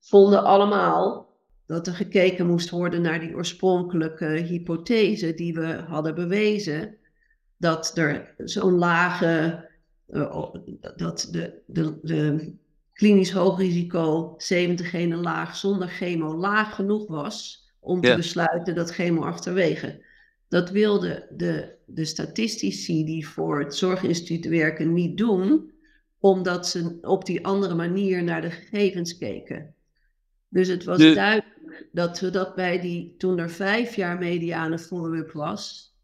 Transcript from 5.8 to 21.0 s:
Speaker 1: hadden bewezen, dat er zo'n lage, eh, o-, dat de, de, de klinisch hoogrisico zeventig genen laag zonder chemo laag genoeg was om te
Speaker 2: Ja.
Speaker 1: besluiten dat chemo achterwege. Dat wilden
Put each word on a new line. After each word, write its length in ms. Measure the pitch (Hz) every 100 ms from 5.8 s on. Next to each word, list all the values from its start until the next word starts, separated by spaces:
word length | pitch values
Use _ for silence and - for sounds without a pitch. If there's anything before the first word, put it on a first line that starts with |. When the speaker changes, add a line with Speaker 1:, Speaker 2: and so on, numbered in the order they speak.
| 160
Speaker 1:
hadden 260 | 160 156
bewezen, 840 | 156 175 196 214 208 160 151 208 - _ _ _ _ _ _
dat 400 | 170 160 - -
er 380 | 156 143 - _
zo'n 420 | - 214 190 180
lage, 840 | 175 170 180 175 170 165 160 170 - _ _ _ _
eh, 300 | - 147 -
o-, 160 | - - - - - -
dat 320 | 85 85 -
de, 320 | 85 82 - _
de, 320 | - 80 156
de 500 | 156 160 151 147 156 - _ _ _
klinisch 380 | - 208 202 185
hoogrisico 1040 | 190 180 180 190 175 175 180 160 156 165 -
zeventig 540 | - 180 175 175 175
genen 300 | 175 170 170
laag 360 | 170 160 160 -
zonder 320 | 196 202 180
chemo 480 | - 180 175 156 160
laag 380 | 190 208 214
genoeg 320 | - 196 214 208
was 640 | 156 143 - - - _ _
om 200 | - 180
te 80 | 175
Speaker 2:
Ja. 80 | 120
Speaker 1:
besluiten 580 | 170 - 165 170 175
dat 160 | 170 170
chemo 320 | - 175 165
achterwege. 840 | - 170 - 180 170 151 - - _ _ _ _ _
Dat 220 | 175 180
wilden 560 | 196 214 202